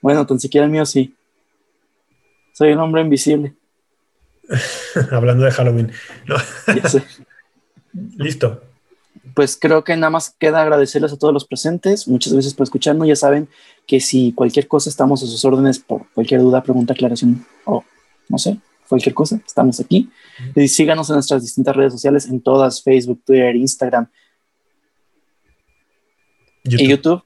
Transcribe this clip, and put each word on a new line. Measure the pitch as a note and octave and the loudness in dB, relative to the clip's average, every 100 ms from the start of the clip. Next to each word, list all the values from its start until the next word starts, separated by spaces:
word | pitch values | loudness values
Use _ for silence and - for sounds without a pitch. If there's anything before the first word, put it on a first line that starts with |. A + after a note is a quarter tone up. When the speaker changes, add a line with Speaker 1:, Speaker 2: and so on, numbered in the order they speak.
Speaker 1:
Bueno, | C3+ D3+ C#3 | 2 0 0
tan | C3 | -2
siquiera | C3+ C#3+ D3 | 0 0 2
el | |
mío | D#3 D3 | 0 0
sí. | C#3 C3 _ _ _ _ _ _ _ _ _ _ _ _ _ _ | -2 -2 _ _ _ _ _ _ _ _ _ _ _ _ _ _
Soy | - D3+ | 2 2
un | D3+ | 4
hombre | D#3+ D#3+ | 2 0
invisible. | D#3+ C#3 - D3+ C#3+ _ _ _ _ _ _ _ _ _ _ | 2 0 2 0 -2 _ _ _ _ _ _ _ _ _ _
Speaker 2:
<laughs> | B2 - - - - C3 | -6 -6 -12 -8 -4 -2
Hablando | B2 A#2+ B2 C3 | 0 2 2 2
de | |
Halloween. | B2+ B2 A#2 A2 - - - - | 2 0 0 -2 -8 -20 -20 -6
No. | D3 - - - A3 | -6 -6 -8 -2 -2
Speaker 1:
Ya | - | 2
sé. | C#3 - - - _ _ | 0 -2 -20 -20 _ _
Speaker 2:
<laughs> | _ _ _ _ F3+ G#3 G3 | _ _ _ _ -16 -16 -8
Listo. | D3 C3+ A#2+ A2 - _ _ _ _ - C3 | -8 -2 -4 -4 -18 _ _ _ _ -20 -6
Speaker 1:
Pues | B2+ C#3 - | 0 0 0
creo | D#3 D#3 D#3 | 2 2 0
que | E3 | -2
nada | D#3+ | 0
más | D#3+ - _ | -2 -6 _
queda | D#3 D#3 | 0 2
agradecerles | D#3 D3+ C3+ D3 D3+ | 2 2 2 0 -4
a | C#3+ | 0
todos | D3+ | 0
los | C#3+ - | 0 -2
presentes. | B2+ D#3 E3+ F#3+ G3+ - | -6 -4 -2 -2 -2 0
Muchas | B2+ - | -2 0
gracias | C3+ C#3 | 0 -2
por | C#3 C3 | -2 -4
escucharnos. | A#2+ - D#3 D#3+ | -2 -2 0 2
Ya | C#3+ | 2
saben | C#3+ C#3+ D3+ _ _ _ - | 2 0 -2 _ _ _ -2
que | C3+ | 0
si | - C3 B2 | 0 0 0
cualquier | A#2+ B2 C#3+ C#3+ | 0 0 0 0
cosa, | D3+ D3+ | -2 -2
estamos | - C3+ C#3 | -2 0 0
a | B2 | -4
sus | A2+ C#3 | -2 0
órdenes | C3 C3+ B2+ | 2 2 0
por | _ A2 - | _ -10 -8
cualquier | - A2+ C3 | -6 0 4
duda, | B2+ B2+ | 4 2
pregunta, | B2+ B2+ A#2+ | 0 -2 -2
aclaración | C3 B2 A#2 B2 B2 - _ | -2 -2 0 0 0 -4 _
o, | - A#3 - _ _ _ _ | -6 -6 -6 _ _ _ _
no | - | -4
sé, | - - _ _ _ | -4 -6 _ _ _
cualquier | B2+ C3+ C3+ | -2 0 -2
cosa, | D#3 A3 - | -4 -4 -6
estamos | - C3 A#2+ | 0 0 0
aquí. | - F#3 C4 _ _ - B2+ | 0 0 0 _ _ -18 -6
Speaker 2:
Ujú. | C#3 | 0
Speaker 1:
Y | C#3 | 2
síganos | - D#3 D#3+ D3+ | 2 0 0 0
en | D3+ | -2
nuestras | C3+ C#3 | 0 -4
distintas | A#2 - C3+ C3+ | -4 -4 -2 2
redes | C3+ | 0
sociales, | A#2+ C#3 C#3+ - | 0 0 0 -2
en | B2+ | -6
todas, | C3 C3+ C3 A#2+ | 0 2 2 -2
Facebook, | - C3 B2 A#2+ - | 2 2 0 -8 2
Twitter, | C3 B2 A#2+ | 2 2 0
Instagram | C3 - B2+ B2 A#2+ _ _ _ _ _ _ _ _ _ _ _ _ _ _ _ _ _ _ _ _ _ _ _ _ _ | -2 -4 -2 -2 -4 _ _ _ _ _ _ _ _ _ _ _ _ _ _ _ _ _ _ _ _ _ _ _ _ _
Speaker 2:
YouTube. | C3 A#2+ | -2 2
Speaker 1:
y | C3+ | 2
YouTube. | C#3 D#3 F3+ | 2 2 -2